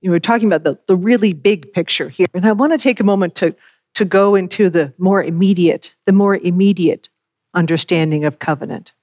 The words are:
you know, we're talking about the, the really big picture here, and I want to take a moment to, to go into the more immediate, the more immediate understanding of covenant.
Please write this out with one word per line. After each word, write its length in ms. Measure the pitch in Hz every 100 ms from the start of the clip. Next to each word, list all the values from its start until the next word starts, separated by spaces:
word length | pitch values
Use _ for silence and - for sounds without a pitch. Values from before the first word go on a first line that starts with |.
you 80 | 185
know, 40 |
we're 60 | 170
talking 280 | - 233 214
about 160 | 165
the, 140 | 156 123 -
the 80 | 185
really 380 | 190 240 208
big 380 | 160 135 202 151
picture 380 | - 165 - 151
here, 180 | - 180
and 120 | 180 202
I 60 |
want 220 | 208 285
to 40 | 320
take 220 | 277 220
a 40 |
moment 320 | 202 196 185 -
to, 200 | 170 - _ _ _ -
to 100 | 196
go 300 | 196 202 202
into 340 | 180 - 202
the 240 | 170 143 -
more 260 | 185 196
immediate, 720 | 170 165 190 190 170 - - _ -
the 60 |
more 240 | 196 202 196
immediate 760 | 180 180 196 185 165 - - _ _ _ _
understanding 720 | 175 165 165 - 170 160 151 147
of 140 | 147
covenant. 520 | - 147 117 - 175 _